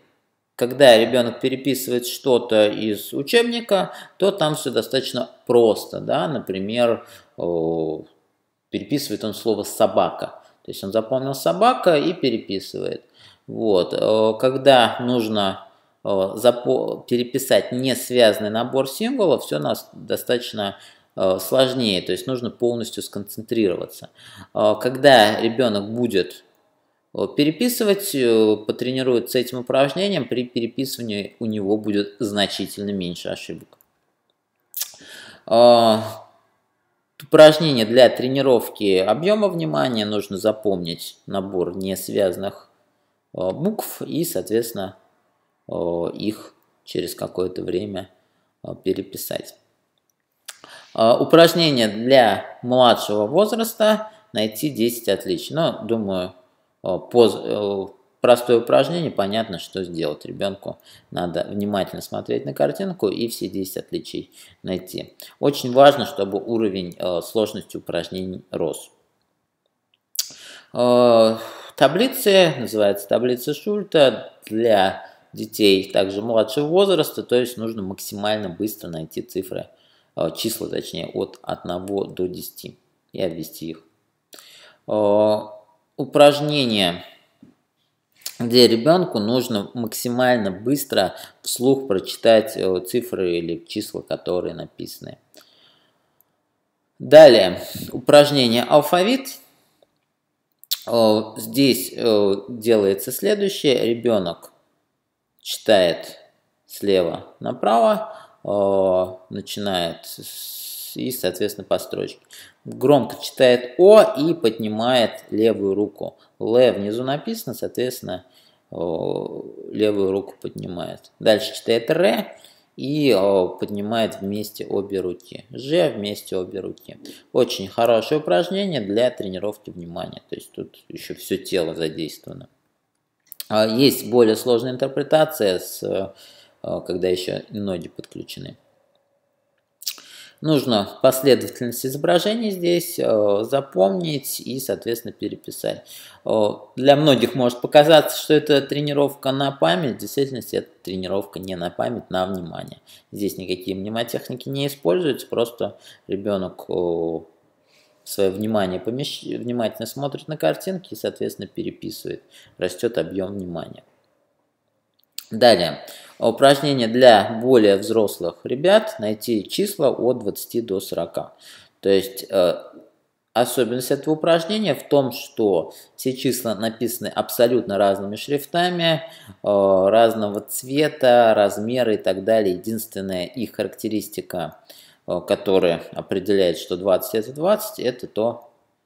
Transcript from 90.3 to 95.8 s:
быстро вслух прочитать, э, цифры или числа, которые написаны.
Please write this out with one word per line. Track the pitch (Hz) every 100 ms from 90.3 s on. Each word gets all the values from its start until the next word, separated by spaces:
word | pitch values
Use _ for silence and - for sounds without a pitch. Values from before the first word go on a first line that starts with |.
| 123 98
быстро | 92 113 143 - 110 92 - - _
вслух | - - 127 135 135
прочитать, | 95 - - 117 110 110 -
э, | 95 90
цифры | 90 123 - 95 90 85
или | 85 82
числа, | - 107 104 87
которые | - 80 - 90 87
написаны. | 82 - - - - 50 - _ - _ _ _ _